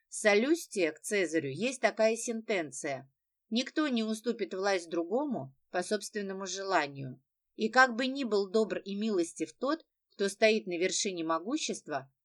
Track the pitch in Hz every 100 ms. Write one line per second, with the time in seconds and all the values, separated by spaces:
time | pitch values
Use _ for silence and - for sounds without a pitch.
0 | _ - 214 202 254 330 - 208 160 156
1 | - 208 170 160 139 139 233 262 214 208
2 | 220 226 240 226 220 202 151 - 156 131
3 | - _ _ _ _ 220 262 - 302 240
4 | 220 220 240 - 185 190 196 196 170 170
5 | 170 220 294 196 131 - _ 180 180 214
6 | 202 214 196 190 190 185 196 180 143 139
7 | 135 127 _ _ _ - 220 240 254 220
8 | 262 277 247 202 196 220 214 - - 202
9 | 220 196 165 - 160 - 262 320 - _
10 | _ - 196 202 220 220 196 175 185 185
11 | 214 180 160 165 175 302 - 190 - 143
12 | 131 _